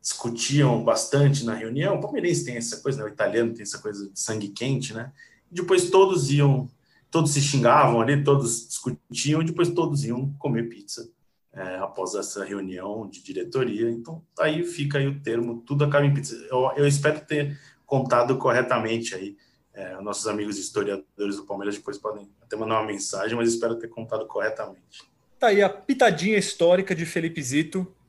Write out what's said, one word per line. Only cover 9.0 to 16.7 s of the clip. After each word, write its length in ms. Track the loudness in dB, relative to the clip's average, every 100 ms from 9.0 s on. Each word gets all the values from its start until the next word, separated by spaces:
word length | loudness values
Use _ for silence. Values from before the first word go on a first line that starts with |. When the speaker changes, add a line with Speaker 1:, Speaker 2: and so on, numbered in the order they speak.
| _ -4 0 2
Speaker 1:
e 20 | 0
depois 240 | 0 0
todos 340 | 2 0 0
iam 300 | -2 -4 -4 -4
comer 240 | -2 -2 -4
pizza, 380 | -8 -16 -14 -14 _ _ _ _
é, 220 | -14 -10 -8
após 400 | -8 -6 -6 -4
essa 280 | -6 -8
reunião 640 | -6 -6 -8 -8 -8 -10 -10
de 140 | -16
diretoria. 680 | -10 -8 -4 -2 -2 0 -2
Então, 320 | -2 -8 -14 _ -2
aí 240 | 0 0
fica 340 | -4 -4 -2 0
aí 80 | 0
o 140 | -2
termo, 420 | -4 -2 -2 -6 -4
"tudo 160 | 0
acaba 200 | 2 4
em 100 | 4 2
pizza". 200 | -2 -12 -4
Eu, 220 | 0 2